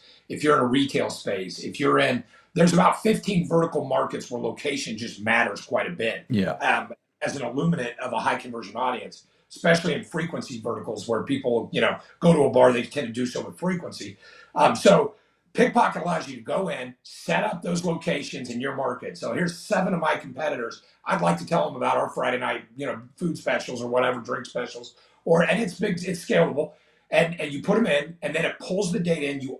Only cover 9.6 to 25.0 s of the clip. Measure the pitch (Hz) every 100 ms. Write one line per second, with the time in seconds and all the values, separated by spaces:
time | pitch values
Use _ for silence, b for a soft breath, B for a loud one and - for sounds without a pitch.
9.6 | 175 170 175 131 - 160 165 131 - 113
10.6 | 117 110 - 104 - 110 - 135 127 117
11.6 | 95 165 110 92 B B 170 156 139 127
12.6 | 127 123 120 143 117 113 123 127 117 -
13.6 | 175 175 156 - 147 - B B B B
14.6 | - 233 208 165 143 - b b b -
15.6 | 247 - 196 180 170 165 131 123 110 160
16.6 | 185 131 127 - - - - 165 208 185
17.6 | 185 175 175 165 175 143 143 139 120 117
18.6 | 139 135 131 123 104 - 123 117 170 -
19.6 | - 196 180 170 156 147 135 123 151 135
20.6 | 117 - b b - 185 170 170 - 170
21.6 | 151 131 123 127 - - 123 123 123 120
22.6 | 113 120 139 113 123 - 175 - - 120
23.6 | - 123 120 127 127 123 110 131 123 131
24.6 | 120 123 - -